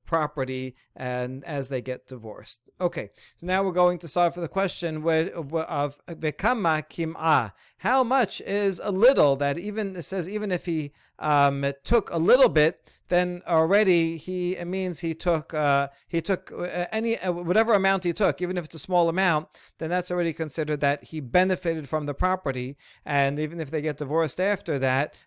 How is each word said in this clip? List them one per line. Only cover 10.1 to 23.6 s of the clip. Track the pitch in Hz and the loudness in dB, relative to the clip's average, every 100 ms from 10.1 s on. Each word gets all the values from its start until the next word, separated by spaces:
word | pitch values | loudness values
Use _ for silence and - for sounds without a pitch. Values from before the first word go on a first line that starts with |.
| 190 170 | -6 -4
even | 208 208 | -4 -2
if | 180 180 | -4 -2
he, | 160 143 - _ - | -4 -6 -12 _ -6
um, | 151 143 143 139 139 139 | 0 4 4 2 -2 -4
took | - 226 - | 0 0 2
a | 165 | 0
little | 175 262 240 | 4 6 6
bit, | 147 151 - _ _ - | 4 2 0 _ _ -2
then | 180 180 180 - | 0 0 -4 0
already | 160 160 202 196 175 165 160 | 2 4 4 4 4 2 -2
he, | - 180 175 185 | -6 -4 -2 -4
it | 175 | -4
means | 190 185 170 | -4 -4 -4
he | 165 | -6
took, | 160 180 160 - | -2 0 0 -2
uh, | 156 147 139 139 - _ | -2 2 2 0 -8 _
he | 165 | -4
took, | 165 196 - | -2 -2 -4
uh, | - 180 175 175 | -8 -6 -4 -4
any, | 220 226 220 | -2 -2 -2
uh, | 185 | -2
whatever | 175 175 202 226 | -2 2 2 4
amount | 202 190 190 | 4 2 0
he | 175 | 0
took, | 165 185 - | 0 0 0
even | 175 185 | -2 -4
if | |
it's | 151 | -6
a | 156 | -10
small | - 180 170 | 0 2 4
amount, | 175 190 156 165 - - - | 2 2 0 -2 -14 -20 -8
then | 160 | -4
that's | 180 170 | -2 0
already | 175 165 | 0 0
considered | 160 156 - 151 147 | -2 -4 -4 -4 0
that | 143 147 | 0 0
he | - 156 | -4 -10
benefited | 123 180 185 180 175 165 143 | 0 2 2 2 -2 -4 -2
from | 156 | -4
the | 147 | -2
property. | 139 185 185 151 127 127 139 - _ | 0 0 0 -2 -4 -6 -10 -20 _
And | - 143 139 143 | -2 0 2 0
even | 151 170 | -4 -4